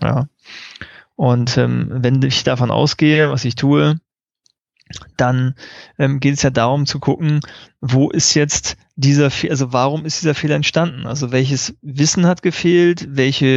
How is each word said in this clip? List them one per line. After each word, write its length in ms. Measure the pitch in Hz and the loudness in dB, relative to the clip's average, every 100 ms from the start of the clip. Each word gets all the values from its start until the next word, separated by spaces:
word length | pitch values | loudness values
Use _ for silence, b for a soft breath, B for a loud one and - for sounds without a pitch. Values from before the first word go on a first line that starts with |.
Ja. 220 | - - 143 _ B B B B B B B - | -2 -2 -4 _ B B B B B B B -2
Und, 420 | 127 120 120 127 | 2 2 0 0
ähm, 300 | 120 123 117 | 0 0 -4
wenn 300 | 127 123 131 | -2 0 2
ich 220 | 131 - | 0 0
davon 260 | 139 123 120 | -2 0 0
ausgehe, 640 | 107 147 - 151 151 147 | 0 0 2 2 2 2
was 120 | 135 | 0
ich 120 | 123 - | -4 -2
tue, 400 | 139 147 151 160 - _ _ _ _ _ _ _ - - - - | 0 2 2 0 -6 _ _ _ _ _ _ _ -20 -20 -8 -2
dann, 360 | 127 127 127 - B B B B | 0 2 0 -4 B B B B
ähm, 200 | 139 139 | -2 0
geht 140 | 143 | 0
es 80 | 143 | 2
ja 80 | 139 | 0
darum 380 | 127 117 143 139 | 2 2 0 -2
zu 120 | 143 | -2
gucken, 420 | - - 156 147 - B B B | -2 -2 0 -2 -4 B B B
wo 300 | 127 131 143 | -2 2 2
ist 240 | 165 - | 0 2
jetzt 420 | 156 147 - - - _ - | 2 0 -2 -6 -12 _ 0
dieser 340 | 135 143 143 | 2 4 2
Fe-, 220 | - 170 | 0 -2
also 200 | 139 127 | -2 -2
warum 320 | 123 131 156 | 0 0 -2
ist 180 | 156 - | -6 -4
dieser 120 | 160 | -2
Fehler 220 | 143 151 151 | -2 -2 -2
entstanden? 500 | 147 160 170 131 117 | 0 0 -2 -4 -8
Also 260 | 147 123 | -6 -2
welches 440 | 131 131 131 - - | 0 0 -2 -4 -10
Wissen 420 | 147 135 175 - 175 | -8 0 0 2 2
hat 160 | 180 | 2
gefehlt? 680 | 180 - 170 175 175 175 139 | -2 -2 2 4 4 0 -4
Welche, 340 | 139 131 131 135 | 0 0 2 2